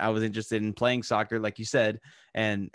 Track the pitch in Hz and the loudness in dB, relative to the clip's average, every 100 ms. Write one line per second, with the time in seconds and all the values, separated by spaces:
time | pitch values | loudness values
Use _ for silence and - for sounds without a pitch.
0 | 110 110 110 107 107 110 107 101 120 123 | 2 2 0 -2 -2 -2 -2 0 2 2
1 | 113 127 - 113 107 104 113 135 110 110 | 0 0 0 -2 -4 -6 -2 2 2 0
2 | - - _ 110 110 101 95 | -8 -20 _ -2 0 0 -4